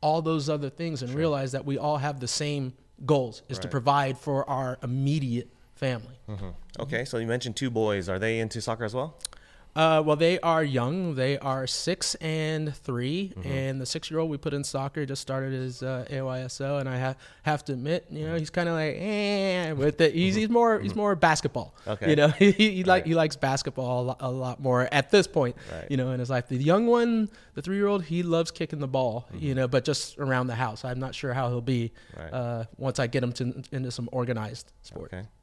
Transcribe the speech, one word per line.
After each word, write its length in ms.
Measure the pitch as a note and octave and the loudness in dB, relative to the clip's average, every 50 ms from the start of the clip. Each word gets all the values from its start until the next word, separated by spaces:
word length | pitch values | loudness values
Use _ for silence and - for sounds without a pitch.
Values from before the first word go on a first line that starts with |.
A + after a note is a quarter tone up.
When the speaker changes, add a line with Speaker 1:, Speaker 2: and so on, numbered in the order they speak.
Speaker 1:
all 220 | - D3+ D#3 D#3+ D#3+ | 2 2 0 2 2
those 260 | D#3+ D#3+ D#3 C#3 C#3+ | 0 0 0 0 -2
other 200 | D#3 D3 C#3+ C3+ | -2 -2 -2 -6
things 320 | C3 - E3+ E3 D#3+ C3 B2+ | -6 -6 -6 -6 -4 -6 -6
and 80 | B2 | -6
Speaker 2:
Sure. 80 | B2+ C#3+ | -2 0
Speaker 1:
realize 340 | D#3+ E3 D3+ C#3 C3+ C3 B2 | 0 0 0 0 -2 -4 -4
that 120 | C3+ - | -6 -4
we 140 | C#3+ C#3 C#3 | -2 -4 -2
all 200 | - D3 D3+ C#3+ | 0 0 0 0
have 220 | C3 D3 C#3+ C#3 | -2 -2 -4 -4
the 80 | B2+ A#2 | -6 -4
same 440 | - - D3+ D3 D3 C#3+ C3+ B2+ B2+ _ _ _ _ - C#3+ | -4 -2 -2 -2 -2 -2 -4 -6 -8 _ _ _ _ -12 2
goals, 360 | C3 D#3 C#3+ B2+ A#2 G#2+ - - _ | 4 4 4 4 0 -6 -12 -10 _
is 100 | C3 A2+ | -8 -6
to 80 | F2+ | -6
Speaker 2:
Right. 40 | F2+ F2+ | -4 -4
Speaker 1:
provide 460 | C#3 A#2 C#3 C#3 C#3+ C#3+ C3+ C3 - | 0 2 4 4 4 4 2 -2 -4
for 300 | - D3+ C#3 C3+ - - | -4 -2 0 0 0 -2
our 300 | C#3 B2+ C3+ B2+ B2+ - - | -2 -4 -2 -4 -6 -6 -4
immediate 680 | B2 B2 C3+ C3+ C#3 D3 D#3 C#3 B2+ A#2 A#2+ A#2+ - - _ - _ _ | -4 -2 0 2 2 2 2 0 0 -2 -2 -4 -6 -14 _ -20 _ _
family. 440 | - - C3+ B2+ A#2 A2+ - - - - - | -4 -2 -2 -2 -4 -6 -12 -20 -20 -12 -10
Speaker 2:
Mm-hmm. 220 | G#2+ F#2+ G2 F#2+ E2+ - - - - - | -8 -8 -8 -8 -10 -12 -14 -16 -10 -10
Okay, 240 | - C3+ C3 A2+ B2 | -8 -4 -4 -4 -4
so 140 | C#3 - A#2 | -2 -4 -4
you 80 | A2+ | -2
mentioned 300 | A2+ A#2 B2 - B2 G#2+ | 0 -2 -2 -2 -4 -4
two 140 | - C#3 C3 | -2 -4 -2
boys. 380 | A#2 A#2 A2 G#2+ G#2 G2 F2+ F2 | 0 2 2 2 2 0 0 -2
Are 100 | F#2+ F#2+ | -2 -2
they 200 | G2+ A2 A2+ A2+ | 0 0 0 0
into 220 | A2+ A2 - A#2 | -2 -4 -4 -6
soccer 240 | G#2+ - A2+ A2 A#2 | -4 -4 -4 -4 -4
as 100 | G#2+ G2+ | -4 -4
well? 240 | B2+ C3 D#3+ D#3 - - - - - - - - - - - - | -4 -6 -6 -8 -12 -14 -14 -14 -14 -20 -20 -20 -20 -20 -10 0
Speaker 1:
Uh, 280 | - D#3+ D#3+ D#3+ D#3 D3+ | 4 4 6 6 6 6
well, 120 | D#3 D3+ | 4 4
they 220 | D3+ E3 E3 F3+ F#3 | 6 6 4 4 4
are 220 | - E3+ E3 D#3+ D#3+ | 2 2 2 2 2
young. 520 | D3 C3+ B2+ A#2+ B2 D3+ F#3 F#3 F3 D#3 | 2 2 0 0 0 0 -2 -2 -2 -2
They 240 | C3 B2+ C3 C#3+ C#3 | 0 0 0 0 -2
are 280 | - C#3 C3 C3+ C3 | -2 -2 -2 -2 -2
six 480 | B2+ - - - - F3+ F#3+ - - - | -4 -4 -4 -2 -2 -2 -2 -2 -4 -4
and 600 | - - D#3+ D#3 D#3+ D#3 D#3 D#3+ D#3 D#3 D3+ C#3 | -4 -4 -4 -2 -2 -2 -2 -2 -2 -2 -4 -6
three, 560 | - - - C3 A#2+ B2 C3 D3+ F3+ G3+ F#3+ - | -8 -6 -4 -4 -2 -2 -2 -2 -2 -4 -6 -8
Speaker 2:
Mm-hmm. 140 | G2 F#2 C3+ | -8 -6 -4
Speaker 1:
and 300 | C3+ C3+ C3 C3+ C3+ C3+ | -2 -2 -2 -2 -4 -4
the 60 | C3 | -6
six-year-old 420 | B2 - - - - D#3 D#3 E3 D#3+ | -6 -6 -8 -8 -4 -2 -2 -2 -2
we 60 | D3+ | -2
put 160 | C#3+ - D#3 C#3+ | -4 -4 -4 -4
in 120 | C#3+ C#3+ | -2 -4
soccer, 420 | - - C#3 C3+ C#3 - D#3+ D3 | -4 -4 -4 -4 -4 -4 -4 -4
just 160 | C3+ C3+ C3+ - | -4 -4 -8 -6
started 320 | - C3+ C3+ C3+ C3+ C3+ | -4 -4 -4 -2 -4 -4
his, 280 | C3 C3 C3 B2 B2 - | -4 -4 -6 -6 -6 -6
uh, 220 | B2+ C3 B2+ B2+ - | -4 -4 -4 -6 -6
A 100 | D3 C#3 | -6 -4
Y 200 | C3+ C3 C3 B2+ | -4 -4 -4 -4
S 200 | C3 B2+ - - | -6 -8 -8 -6
O, 160 | C3+ C3+ C#3+ | -4 -2 -2
and 100 | C#3+ C3+ | -2 -2
I 120 | C3 B2+ B2 | -2 -2 -2
ha-, 160 | B2+ C3 C3+ - - - - - - | -2 -2 -4 -6 -12 -20 -20 -8 -2
have 200 | - D3+ C#3+ - | -2 -2 -2 -2
to 80 | - C#3 | -4 -6
admit, 320 | B2+ A#2+ D3 E3 F3+ E3+ - | -4 -2 -2 -2 -2 -2 -6
you 160 | D#3+ D3+ D#3 | -8 -8 -6
know, 100 | D#3 E3 | -2 -2
he's 140 | E3+ D#3+ D#3 | -2 -4 -2
kinda 200 | - - F3 E3+ | -2 0 0 0
like, 260 | E3+ D#3+ D#3 D#3 - - | 0 0 0 0 -2 -2
"Eh," 760 | F3+ G#3 G#3+ G#3 G#3 G3+ G#3 G3+ G3 G3 F#3 F3+ F3 D#3+ D#3+ | -4 -2 -2 0 0 0 0 0 0 0 0 0 0 -2 0
with 260 | C#3 C3+ D3+ D3 - E3 | 2 2 2 4 6 4
it. 100 | D3+ - | 4 6
He's, 200 | E3 F3+ F#3+ F#3+ | 4 2 4 4
he's 160 | G#3+ A3 G#3+ | 2 2 4
more, 280 | A#3 A#3 A#3 A#3 A3 G#3+ | 4 6 6 6 4 2
he's 120 | - G3+ G3+ | 0 -2 -2
Speaker 2:
Mm-hmm. 60 | A3 | 0
Speaker 1:
more 140 | G#3 G#3 G3+ | 2 2 2
basketball. 580 | D#3+ - E3 D#3 D3 - C#3 - C3 A2 - - - - | 4 6 4 4 4 2 -2 -4 -4 -8 -8 -12 -14 -6
Speaker 2:
Okay. 240 | - G#2+ G#2 - - | -6 -6 -2 2 4
Speaker 1:
You 60 | D3+ | 6
know, 120 | D3+ D3 D3+ | 6 6 6
<laughs> 100 | D3 - | 6 8
he, 140 | F#3+ G3+ F#3+ | 8 6 8
he 320 | G3+ G#3+ G#3+ G3+ F#3 F#3 | 8 6 6 6 2 4
like, 200 | F#3 F#3 F#3 - | 4 4 4 4
Speaker 2:
Right. 20 | |
Speaker 1:
he 80 | D#3+ E3 | 2 2
likes 220 | E3 D#3+ D#3 D3 | 2 2 2 0
basketball 680 | C3+ - C3+ C3+ C3+ - D3+ - - C3 B2 B2+ B2 B2 | -2 -2 0 0 0 -2 -4 -4 -4 -2 -2 0 0 0
a 20 | B2 | -2
lo-, 80 | C3 - | -4 -4
a 100 | - C3 | -4 -4
lot 300 | B2 C3 B2+ B2+ B2 - | -4 -2 -4 -6 -6 -4
more 320 | C3+ C3 B2+ B2 B2+ B2 - | 0 2 4 4 2 4 2
at 180 | D3 C3+ - | 0 2 6
this 160 | - G#3 F3+ | 6 6 6
point, 300 | - - E3 C#3 A#2+ B2 - - - E2 | 6 2 2 2 2 0 -6 -12 -12 -12
Speaker 2:
Right. 140 | E2 - - | -12 -6 -2
Speaker 1:
you 60 | C#3 | 0
know, 140 | C3 B2+ B2+ | 0 0 0
in 100 | C3 B2+ | 0 -2
his 80 | B2 A#2+ | -2 0
life. 200 | C3+ B2 B2 - | 0 -2 -2 -2
The 80 | - B2 | -2 0
young 280 | C3+ D3+ E3+ G3+ A#3 | 4 6 6 6 6
one, 440 | A#3 A#3 A#3+ A#3 A#3+ A#3 A3+ A3 G3+ - - - - _ | 6 6 6 6 4 4 2 2 0 -2 -12 -20 -16 _
the 80 | - C#3+ | -10 -6
three-year-old, 420 | E3+ F#3+ G3+ G3+ G3+ G3+ G3 F3 | -4 -2 0 2 2 2 0 0
he 180 | D3 D#3+ F3 F3+ | -2 -2 -2 0
loves 280 | F3 E3 E3 E3+ E3 | 2 2 2 2 0
kicking 280 | - - D#3+ D#3 - D3 | -2 -6 -6 -6 -4 -6
the 80 | C#3+ C3+ | -6 -2
ball, 380 | C3 C3+ C3 B2 G#2+ A#2+ A#2+ - - | 0 0 0 0 -2 -4 -8 -10 -10
Speaker 2:
Mm-hmm. 100 | - D3+ | -6 -2
Speaker 1:
you 120 | D3 C3 | -2 0
know, 140 | B2+ C3 B2 | 2 0 2
but 180 | B2+ C3+ B2 | 2 2 2
just 320 | - D3 - - - - - | 2 0 -2 -2 -8 -8 -6
around 300 | C#3+ C3+ C3 B2+ B2+ B2+ | -2 0 2 2 0 0
the 60 | A#2+ | -2
house. 280 | A2+ C3 A#2 G#2+ - - | -2 -2 -2 -4 -6 -8
I'm 160 | C3 B2 B2+ | -6 -6 -4
not 140 | C3 C3 - | -6 -6 -8
sure 180 | - - C#3 A#2+ | -6 -4 -4 -2
how 160 | C3 C3 B2 | 0 0 0
he'll 140 | B2 A#2+ A#2 | 0 -2 0
be, 300 | A#2+ C3 A#2+ A#2 A2+ - - - - - | 0 0 0 0 -2 -6 -12 -20 -20 -16
Speaker 2:
Right. 160 | - D#2+ D#2+ | -14 -12 -8
Speaker 1:
uh, 340 | - B2+ B2 A#2+ A#2+ A#2 A2+ A2+ - | -6 -6 -4 -4 -4 -6 -6 -8 -10
once 220 | - B2+ C3+ B2 - | -6 -4 -4 0 0
I 80 | C3+ | -2
get 160 | A#2+ A#2+ C#3 B2 | 0 0 0 0
him 100 | B2 A#2+ | 0 -2
to, 300 | - C3 A#2+ B2+ - C3 - - | -2 -4 -4 -4 -6 -10 -8 -6
into 180 | C3+ C3 B2+ | -6 -6 -6
some 200 | A#2 - A#2+ A#2 - | -6 -6 -8 -4 -2
organized 580 | C3 B2 A#2+ B2 A2+ G#2+ G#2+ A#2 A#2+ - _ _ _ - | -2 -2 0 -2 -2 -4 -6 -8 -12 -16 _ _ _ -20
sport. 320 | - - - E2+ - - | -16 -14 -14 -12 -12 -12
Speaker 2:
Okay. 120 | F#2 G2+ A2 _ _ | -12 -12 -14 _ _